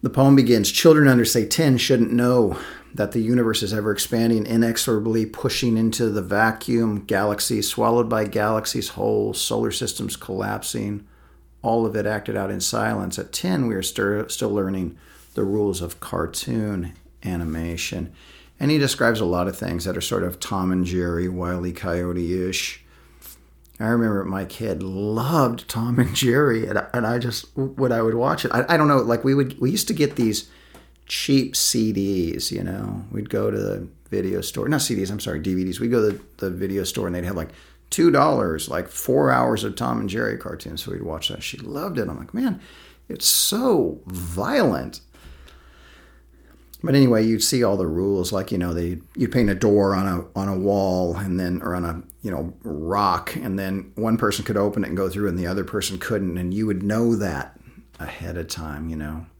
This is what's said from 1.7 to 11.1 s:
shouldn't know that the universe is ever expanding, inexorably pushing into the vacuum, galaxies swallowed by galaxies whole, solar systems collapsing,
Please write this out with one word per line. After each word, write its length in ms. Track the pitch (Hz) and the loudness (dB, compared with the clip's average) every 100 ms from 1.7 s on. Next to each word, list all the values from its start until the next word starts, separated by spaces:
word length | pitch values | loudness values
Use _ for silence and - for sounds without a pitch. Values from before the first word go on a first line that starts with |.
| 127 | 4
shouldn't 360 | - 127 117 | 4 4 4
know 440 | 120 123 123 104 78 - - - | 4 4 4 4 2 -8 -16 -16
that 180 | - 101 | -4 -2
the 80 | 120 | 0
universe 420 | 113 123 113 107 | 2 2 2 0
is 120 | 104 | 0
ever 180 | 107 107 | -2 -2
expanding, 540 | 104 - 117 117 113 107 | -2 0 2 4 2 2
inexorably 800 | 113 117 113 - 110 110 113 110 | 2 2 2 0 0 2 0 0
pushing 500 | - 120 - 123 113 | -2 -2 0 2 2
into 320 | 113 110 117 | 2 2 0
the 120 | 104 | 0
vacuum, 840 | 90 101 110 110 - 120 113 104 - | 0 2 2 0 0 2 2 -2 0
galaxies 640 | 98 104 104 - 110 104 | 0 2 0 -2 -2 -2
swallowed 400 | - 113 120 120 | 0 2 4 2
by 180 | 113 104 | 0 0
galaxies 640 | 107 104 110 110 120 - | 0 0 0 -2 -6 -6
whole, 440 | - 107 107 104 | -4 0 0 0
solar 380 | 101 - 113 117 | -2 -2 -2 -2
systems 440 | 117 120 - 107 - | -2 -6 -6 -6 -8
collapsing, 920 | - 95 104 104 - 117 104 104 - | -8 -6 -4 -4 -6 -6 -6 -6 -10